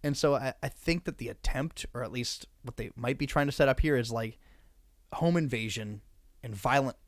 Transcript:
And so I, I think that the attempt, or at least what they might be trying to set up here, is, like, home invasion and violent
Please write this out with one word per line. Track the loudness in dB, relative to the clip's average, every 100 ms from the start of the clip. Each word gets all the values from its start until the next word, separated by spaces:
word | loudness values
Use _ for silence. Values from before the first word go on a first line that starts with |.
And | -2 2
so | 2 2
I, | 0 -4
I | -8
think | -4 -2 -2 -2
that | -8
the | -10
attempt, | -4 -2 0 -4 -6 -10
or | -8
at | -6
least | -4 -6 -8 -14 _
what | -12 -10
they | -10 -4
might | -4 -2
be | 0
trying | 2 0
to |
set | 4 4
up | 6
here, | 4 2
is, | 2
like, | -4 -4 -8 -20 -20 -20 _ _ _ _
home | 0 2 4
invasion | 2 -2 -2 -4 -6 -10 -14 -20 -20 _
and | -10 -4
violent | 4 4 4 -4